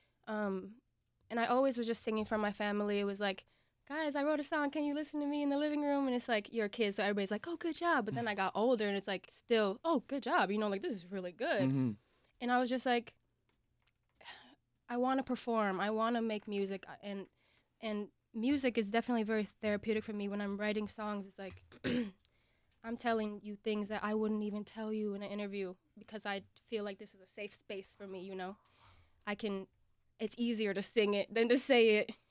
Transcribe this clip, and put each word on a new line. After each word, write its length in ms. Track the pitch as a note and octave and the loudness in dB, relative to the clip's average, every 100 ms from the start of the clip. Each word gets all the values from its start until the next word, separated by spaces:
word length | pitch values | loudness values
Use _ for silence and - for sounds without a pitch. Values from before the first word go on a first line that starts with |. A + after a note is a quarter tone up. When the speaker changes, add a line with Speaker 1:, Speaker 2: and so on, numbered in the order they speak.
| _ _ - | _ _ -6
Speaker 1:
Um, 480 | G#3+ G#3 F#3+ F#3+ A#3 _ _ _ _ - | -2 -2 -2 -6 -14 _ _ _ _ -8
and 100 | A#3 | -2
I 60 | A#3 | 2
always 300 | B3 C4+ A#3+ | 4 4 2
was 100 | A3+ | -2
just 160 | A3+ | -2
singing 220 | - G#3+ G#3+ | -2 -2 0
for 120 | G#3+ | 0
my 140 | G#3 | 0
family. 460 | G3+ G#3 G#3 G#3 G3+ | 0 -2 0 0 0
It 60 | G3+ | 0
was 140 | G3 | 0
like, 260 | G3+ F#3+ - _ _ _ - | -2 -2 -8 _ _ _ -8
"Guys, 260 | D4 D#4 C#4+ | -4 -2 0
I 80 | |
wrote 160 | C#4+ D4 | 2 0
a 40 | |
song. 260 | C#4+ D#4 C#4+ | 0 0 0
Can 120 | D4+ D4 | 0 0
you 80 | |
listen 260 | C#4+ D4+ D4+ | -2 -2 -4
to 40 | C#4+ | -2
me 140 | D4 | 0
in 60 | C#4+ | 2
the 80 | C#4 | 2
living 240 | D4+ D4 | 2 0
room?" 240 | D4 C#4 C4+ | 2 2 2
And 80 | B3 | 0
it's 140 | - | 0
like, 240 | G#3+ G#3 | -2 -2
you're 120 | A3+ G#3 | -4 -2
a 20 | |
kid, 240 | - G#3 | 0 0
so 100 | G3 | 0
everybody's 280 | G3+ G#3 G3 | 0 0 0
like, 160 | G#3 E4+ | -2 -4
"Oh, 80 | E4+ | -4
good 180 | E4+ D4+ | -4 -2
job." 300 | E4+ D4+ G#3+ | 2 2 2
But 80 | A#3 | -2
then 120 | A#3 | -2
I 80 | G3 | 0
got 160 | F#3+ - | 0 2
older, 320 | A#3 A#3 G#3 | 4 4 2
and 80 | G3 | 0
it's 100 | G3 | -2
like, 180 | F#3 - | -4 -6
still, 500 | - - A3+ G#3 G3+ | -12 2 4 4 2
"Oh, 200 | E4 D4 - | 2 2 0
good 160 | C#4 | -4
job." 280 | B3 E4 F#3 | 2 2 4
You 60 | G#3 | 2
know, 80 | G#3+ | 0
like, 120 | G3 | 0
"This 100 | F4+ | -4
is 120 | G3+ F3 | -6 -6
really 240 | G3 F3+ | -6 -6
good." 300 | - D#4 C#4 C3+ | -4 0 2 4
Speaker 2:
Mm-hmm. 220 | C3+ B2+ G2+ _ _ _ - | 2 0 -2 _ _ _ -6
Speaker 1:
And 100 | B3 | 0
I 80 | B3 | 2
was 100 | B3 | 2
just 160 | B3+ B3+ | 0 2
like, 280 | A#3+ A#3 - _ _ _ _ _ _ _ _ _ _ | 0 0 -12 _ _ _ _ _ _ _ _ _ _
<sighs> 680 | - - B3 C#4 _ _ - | -20 -20 -20 -20 _ _ -6
"I 80 | A#3+ | 0
wanna 260 | B3+ C4+ | 2 2
perform. 560 | C4 B3 - A3+ G3+ F#3 | 0 -2 0 2 2 2
I 100 | G3+ | 0
wanna 320 | A3 A3+ A#3 | 0 2 2
make 260 | A3+ G#3+ G#3+ | 0 -2 -4
music." 380 | G3+ G3 G3 - C3+ | -2 -2 -4 -10 -14
And, 240 | G3+ G3 - _ _ _ _ _ | -10 -10 -10 _ _ _ _ _
and 260 | A3+ G#3 G#3 _ _ | -6 -4 -6 _ _
music 440 | A3+ A#3+ C#4+ B3+ A3+ | -2 0 2 2 0
is 120 | G3+ | 0
definitely 340 | A3+ A#3 A#3+ | 0 0 0
very 200 | G#3+ A3 G3+ - | 0 0 -2 -4
therapeutic 420 | G#3+ G#3 A3+ G#3+ | -2 -2 0 -2
for 100 | G#3+ | -2
me. 140 | G#3 G3+ | -4 -4
When 140 | G3+ | -4
I'm 160 | G3+ G3+ | -4 -2
writing 300 | G#3+ G#3+ G#3 | -2 -2 -4
songs, 380 | - G#3+ G#3 G3 | -6 -6 -6 -8
it's 120 | - | -12
like, 240 | G3 - - - | -14 -14 -20 -8
<clears throat> 300 | B3+ B3 G#3+ - _ _ _ _ _ _ | -2 0 -2 -6 _ _ _ _ _ _
I'm 140 | A3+ A#3 | -10 -4
telling 420 | A#3+ A3+ G#3+ G#3 | 0 0 0 -6
you 120 | G#3 G#3 | -10 -8
things 340 | A3 G#3+ G3+ | -2 -2 -2
that 140 | G#3+ | -4
I 100 | G#3 | -2
wouldn't 300 | A3 G#3+ G#3+ | 0 2 0
even 200 | G#3 G#3 | -2 -4
tell 300 | G3+ A3+ A3 | -8 -8 -4
you 200 | A3 G#3 | -2 -2
in 100 | G3 | -4
an 80 | G3+ | -6
interview 420 | G3+ G3+ G3+ F#3 F#3 _ - | -6 -4 -4 -6 -8 _ -20
because 280 | - G#3+ G#3 | -14 -10 -6
I 180 | G3 G3 _ - | -6 -8 _ -8
feel 140 | A3 | -6
like 160 | G#3 G3 | -6 -8
this 140 | G#3 | -14
is 80 | G3 | -20
a 40 | F#3 | -18
safe 280 | - G#3 | -10 -10
space 400 | - - G3 F#3+ - | -10 -12 -10 -12 -14
for 100 | G3+ | -12
me, 140 | F#3+ | -10
you 120 | F#3+ F#3+ | -8 -6
know? 200 | F3+ - _ _ - - _ _ - | -8 -10 _ _ -20 -20 _ _ -6
I 100 | G3+ | -2
can, 320 | G#3+ G3 F#3+ _ _ _ _ - | -2 -2 -6 _ _ _ _ -8
it's 160 | G#3+ - | -6 -2
easier 360 | A#3+ A3 G#3+ | 0 2 0
to 80 | F#3+ | 0
sing 320 | G3+ A#3 G#3 G3+ | 0 4 4 4
it 180 | - | 2
than 160 | A3 A#3 | 2 6
to 80 | C4 | 6
say 400 | - B3 A3+ G#3+ | 6 8 8 8
it. 140 | - - _ | 4 -6 _